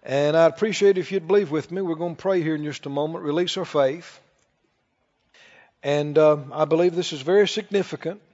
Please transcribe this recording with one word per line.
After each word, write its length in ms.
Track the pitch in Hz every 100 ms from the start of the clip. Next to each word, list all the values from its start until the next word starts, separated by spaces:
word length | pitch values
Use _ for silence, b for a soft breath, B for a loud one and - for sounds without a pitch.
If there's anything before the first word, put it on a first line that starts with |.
And 340 | - 135 147 160
I'd 140 | 165
appreciate 460 | 160 220 190 202 185
if 140 | 175
you'd 160 | 190 165
believe 240 | 202 180
with 180 | 156 -
me. 100 | 175
We're 140 | 190
gonna 220 | 156 175 165
pray 260 | 190 190
here 140 | 160 156
in 80 |
just 220 | 151 139 143
a 40 |
moment, 320 | 139 156 165
release 340 | 151 151 180 196
our 80 |
faith. 540 | 175 151 135 165 165 - _ _ _ _ _ _ _ _ _ _ _ b b b b _
And, 320 | 139 147 147 147
uh, 200 | 151 151 135
I 120 | 147
believe 300 | 156 160 180
this 180 | 170 175
is 100 | 151
very 260 | 135 196 202
significant. 720 | - 208 202 185 151 160 202 _